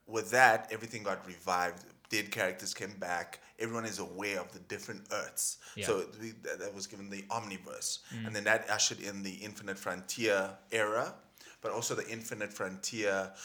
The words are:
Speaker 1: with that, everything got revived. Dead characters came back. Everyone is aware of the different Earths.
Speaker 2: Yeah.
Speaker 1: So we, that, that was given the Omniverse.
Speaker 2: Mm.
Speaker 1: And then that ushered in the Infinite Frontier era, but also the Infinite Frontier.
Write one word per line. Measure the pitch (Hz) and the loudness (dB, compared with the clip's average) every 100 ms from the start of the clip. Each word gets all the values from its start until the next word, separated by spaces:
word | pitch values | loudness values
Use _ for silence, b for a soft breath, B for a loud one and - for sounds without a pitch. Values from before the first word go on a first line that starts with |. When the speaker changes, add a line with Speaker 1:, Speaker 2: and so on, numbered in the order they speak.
| - | -6
Speaker 1:
with | 110 98 | -4 4
that, | 123 127 113 - | 10 10 10 2
everything | 110 110 110 | -8 -6 -6
got | 101 95 | -2 -2
revived. | 92 87 92 90 90 90 - - - | -4 -6 2 2 2 -2 -12 -18 -2
Dead | 107 101 | 0 0
characters | 110 95 92 98 | 2 0 0 -6
came | - 101 98 | -6 -6 -6
back. | 90 87 90 - B B | -2 -2 -2 -10 B B
Everyone | 113 117 113 | -4 -2 -2
is | 98 | -4
aware | 87 90 101 98 | -6 -4 -2 -2
of | 87 | -4
the | 90 | -10
different | 90 101 98 101 101 | -10 -8 -8 -10 -4
Earths. | 104 - - - - B B | -4 -4 -4 -4 -4 B B
Speaker 2:
Yeah. | 95 | 2
Speaker 1:
So | 98 85 107 | 2 0 -6
we, | 113 110 | -12 -8
that, | 73 76 | -6 -4
that | 95 | -6
was | 98 98 | -6 -10
given | 101 101 | -10 -10
the | 101 101 | -10 -4
Omniverse. | 117 107 92 - 60 - - B | -4 -4 -8 -10 -6 -4 -6 B
Speaker 2:
Mm. | 117 110 | -6 -4
Speaker 1:
And | 104 | 0
then | |
that | 104 110 110 | 4 4 4
ushered | 104 - - | 4 4 2
in | 101 98 | -6 -6
the | 98 95 | -6 -8
Infinite | 107 101 101 98 | -10 -8 -6 -4
Frontier | 101 90 95 - 110 98 98 95 - | -4 -4 -4 2 6 6 4 -4 -2
era, | 113 107 110 156 190 - B B B | 2 4 2 0 -6 -18 B B B
but | 110 | -4
also | 107 120 | 0 0
the | 113 98 | -2 -2
Infinite | 113 113 110 104 | -4 -6 -6 -6
Frontier. | - 98 95 - 113 101 95 95 B | -2 -4 -4 -6 0 4 4 2 B